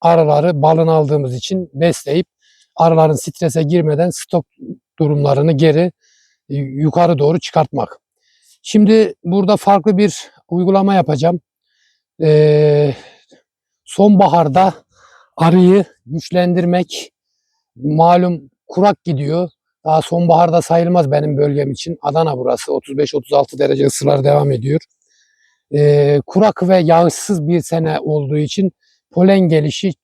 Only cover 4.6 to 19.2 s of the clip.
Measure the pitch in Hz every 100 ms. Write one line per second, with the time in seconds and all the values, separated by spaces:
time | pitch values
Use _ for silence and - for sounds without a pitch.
4.6 | - - _ - 151 147 143 135 156 143
5.6 | 160 151 175 - _ _ _ _ - 139
6.6 | 135 131 151 175 170 151 143 170 - 160
7.6 | 147 139 113 - _ _ _ _ _ _
8.6 | - 214 208 220 214 - 170 190 190 202
9.6 | - 202 208 190 208 - - _ _ 175
10.6 | 185 190 196 196 160 143 165 180 - _
11.6 | _ _ _ _ _ - 156 151 151 151
12.6 | 151 147 147 127 - _ _ _ _ _
13.6 | _ _ - - 202 196 190 170 156 143
14.6 | 190 - _ _ _ _ _ - 165 180
15.6 | 180 196 170 _ 120 156 - 180 180 175
16.6 | 175 180 175 - - _ _ _ _ _
17.6 | _ - 139 151 170 180 180 165 139 _
18.6 | - - 202 196 175 139